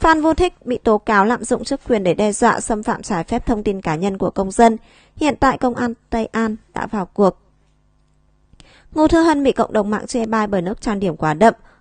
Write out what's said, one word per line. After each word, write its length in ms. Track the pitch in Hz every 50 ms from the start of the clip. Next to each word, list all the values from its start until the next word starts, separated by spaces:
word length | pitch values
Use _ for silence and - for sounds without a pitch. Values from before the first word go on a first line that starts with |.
Fan 220 | - 330 320 311 294
Vu 120 | 320 320
Thích 180 | - 359 359 - _ _
bị 140 | - 247 220
tố 200 | - 233 214 208
cáo 260 | - - 220 202 190
lạm 200 | 214 247 - 214
dụng 200 | - 254 226 226
chức 160 | - 277 277 - -
quyền 160 | 247 214 196
để 100 | 180 160
đe 180 | - 208 214 202
dọa, 280 | - - 226 - -
xâm 220 | - - 233 208 214
phạm 200 | - 214 - -
trái 220 | - 208 170 165
phép 220 | - - 233 -
thông 160 | - 254 214 208
tin 180 | 226 196 190
cá 140 | - 180 156
nhân 240 | 156 180 202 190 190
của 120 | 196 170
công 200 | - - 196 190
dân. 260 | 185 - 233 226 226 220 - _ _ _ _ _ _
Hiện 200 | - 330 302 247 -
tại, 180 | - 269 247 -
công 160 | - 254 240
an 200 | - 247 240 233 - _ _
Tây 180 | - 233 220 - -
An 240 | 220 226 220 214 220 - _ _
đã 120 | - -
vào 200 | 214 - 214 185
cuộc. 320 | - _ - 202 185 180 - _ _ _ _ _ _ _ _ _ _ _ _ _ _ _ _ _ _ _ _ _ _ _ _ - _ _ _ _ - -
Ngô 140 | 311 311 311
Thư 140 | 320 330 330
Hân 220 | 339 311 285 285
bị 80 | 269 214
cộng 200 | - 233 - -
đồng 180 | 214 208 202
mạng 160 | 214 202 -
chê 200 | 220 - 254 226
bai 200 | 220 220 220 214
bởi 160 | 208 196 196 170
nước 180 | 175 214 -
trang 200 | - 262 208 202
điểm 160 | 196 185 151
quá 180 | - - 156 151
đậm, 200 | 151 196 226 - - _ _ _ _